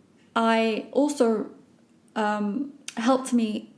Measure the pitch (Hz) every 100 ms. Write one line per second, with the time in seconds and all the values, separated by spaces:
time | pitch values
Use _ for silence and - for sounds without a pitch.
0 | _ _ _ - 226 226 226 214 - -
1 | 294 294 233 220 - - - _ _ _
2 | _ - 214 208 208 202 285 - - -
3 | 226 262 - 240 220 208 -